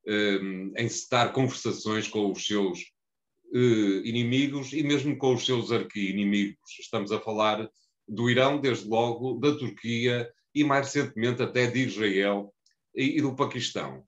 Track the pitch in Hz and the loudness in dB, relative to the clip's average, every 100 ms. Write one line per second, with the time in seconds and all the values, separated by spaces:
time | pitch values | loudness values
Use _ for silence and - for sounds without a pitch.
0 | - 104 104 98 95 95 95 113 113 - | 0 0 2 0 -2 -6 -8 -4 -4 -4
1 | - 123 117 131 127 - 113 98 107 110 | 0 2 2 2 0 0 -4 -4 -2 -2
2 | 104 107 101 92 - 104 98 87 - _ | -2 0 0 -2 -2 0 0 -2 -12 _
3 | _ _ _ _ - 123 123 110 104 98 | _ _ _ _ -4 2 4 6 4 2
4 | 113 120 120 131 139 139 127 147 143 143 | 0 0 2 2 2 -2 -6 -2 0 0
5 | 143 135 131 120 - 123 107 117 95 104 | 0 0 2 2 0 0 0 -2 -2 -4
6 | 98 95 101 104 101 - - - - 110 | -2 0 2 2 0 -4 -18 -18 -6 -6
7 | 101 107 110 107 107 107 110 _ _ _ | -2 -4 -2 0 2 0 -6 _ _ _
8 | - 110 120 123 135 143 131 110 104 113 | -12 0 2 4 4 2 0 0 0 0
9 | 120 117 127 120 147 147 120 - 117 117 | 0 -2 -4 0 0 0 -6 -6 -4 0
10 | 123 120 117 _ _ 147 147 139 131 143 | 0 0 -4 _ _ 0 2 2 2 -2
11 | 120 110 117 123 117 127 120 123 123 101 | -2 0 -2 0 0 2 2 0 -2 0
12 | 107 95 101 101 101 _ _ _ _ - | 0 2 2 0 -4 _ _ _ _ -2
13 | 135 160 135 127 139 - - 101 73 65 | 0 2 -2 -2 -2 -2 -6 -6 -8 -12